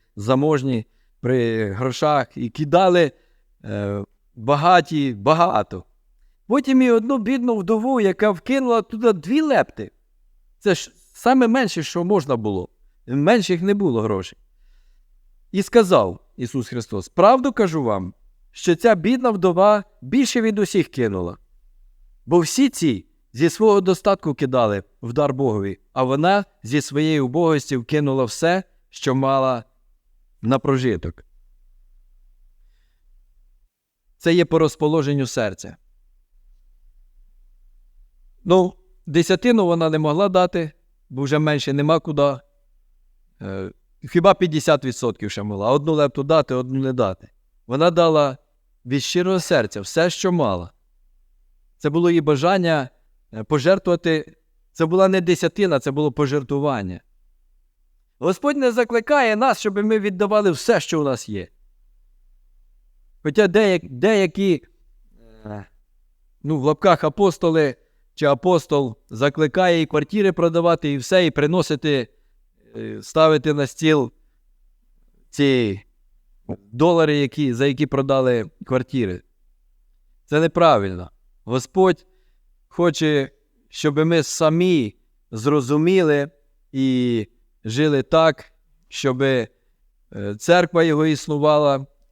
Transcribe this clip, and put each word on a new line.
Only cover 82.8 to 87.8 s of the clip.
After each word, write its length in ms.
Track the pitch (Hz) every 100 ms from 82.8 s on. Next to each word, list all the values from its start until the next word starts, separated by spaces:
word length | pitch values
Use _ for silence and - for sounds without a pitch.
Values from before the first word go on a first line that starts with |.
| 175 151 156 147 135 _ _ _ _
щоб 360 | - 151 143 160
ми 180 | 170
самі 720 | 139 - 156 160 185 170 110 - _ _ _
зрозуміли 1000 | 110 120 151 123 147 165 190 165 147 143 - _ _ _
і 560 | 135 131 127 123 117 104 _ _ _
жили 400 | 113 113